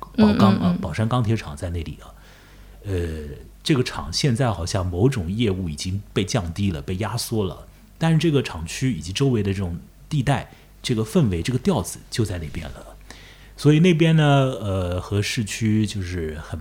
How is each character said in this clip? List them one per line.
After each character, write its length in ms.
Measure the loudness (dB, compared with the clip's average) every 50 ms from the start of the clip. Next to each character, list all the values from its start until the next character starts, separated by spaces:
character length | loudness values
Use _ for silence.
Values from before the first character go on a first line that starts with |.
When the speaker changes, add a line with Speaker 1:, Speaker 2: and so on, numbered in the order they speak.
| -14 -6 2
Speaker 1:
宝 160 | 4 4 6 6
钢 180 | 6 6 6 4
啊， 40 | 4
Speaker 2:
嗯， 100 | 2 2
嗯， 40 | 0
嗯。 20 | 0
Speaker 1:
宝 140 | -2 -4
山 160 | -2 -2 -2 0
钢 140 | 0 0
铁 140 | 2 0 0
厂 200 | -2 -2 -8 -10
在 140 | -8 -8 -6
那 120 | -6 -6
里 160 | -6 -8 -10 -14
啊。 140 | -16 -20 -20 -20 -20 -20 -20 -20 -20 -20 -20 -20 -20 -20 -20 -14 -8
呃， 440 | -6 -4 -4 -4 -4 -6 -8 -10 -12 -12 -14 -16 -20 -20 -8 -2
这 100 | 0 2
个 80 | 2
厂 300 | 0 -2 -4 -8 -8 -6
现 220 | -4 0 0 2 2
在 180 | 2 0 0
好 120 | 0 -2 -4
像 220 | -2 -2 -2 -2
某 220 | 0 0 2 2 2
种 220 | 2 0 -4 -4
业 200 | -2 0 0 0
务 180 | 0 -2 -4 -6
已 60 | -6
经 260 | -6 -6 -4 -6 -6 -6 -4
被 120 | -4 -4 -2
降 280 | 0 -2 -2 -2 -2
低 180 | -4 -2 -2 -2
了， 100 | -2 -4
被 160 | -6 -6 -6
压 200 | -4 -4 -4 -4
缩 280 | -6 -6 -4 -2 -2 -2
了， 220 | -2 -4 -8 -16 -20 -20 -20 -20 -18 -8 -2
但 140 | 0 2
是 60 | 2 4
这 120 | 4 4
个 100 | 2 2
厂 240 | 0 -2 -6 -8 -8
区 280 | -8 -6 -4 -2 -2
以 80 | -2 -4
及 120 | -6 -6
周 160 | -2 0 2 2
围 140 | 2 2
的 100 | 0 0
这 60 | -2 -2
种 180 | -4 -6 -6 -8 -12 -16 -20 -20 -10 -4
地 140 | -2 -2
带， 260 | 0 0 0 -2 -4 -10 -18 -20 -20 -20 -20 -10
这 120 | -4 -2 -2
个 80 | -2
氛 260 | -2 0 2 2 4 4
围， 140 | 2 0
这 100 | -2 -2
个 60 | -2 0
调 240 | 0 0 0 0
子 160 | -2 -4 -8 -14 -14 -8
就 140 | -2 -2 -2
在 140 | -2 -2 -8
那 80 | -8 -8
边 160 | -10 -10 -10
了。 200 | -10 -14 -14 -16 -18 -20 -20 -20 -20 -20 -20 -20 -20 -20 -20 -20 -20 -6
所 180 | 2 4 6 6
以 60 | 8
那 120 | 8 6
边 220 | 6 6 4 4 6
呢， 100 | 6 6
呃， 760 | 6 6 6 4 2 0 -4 -4 -2 -2 0 0 0 -2 -4
和 200 | -4 -2 0 0
市 240 | 0 0 -2 -4 -4
区 400 | -4 -4 -2 0 2 2 2 2
就 160 | 0 -2 -6
是 380 | -6 -6 -4 -4 -6 -6 -6 -8
很 160 | -10 -10 -10 -10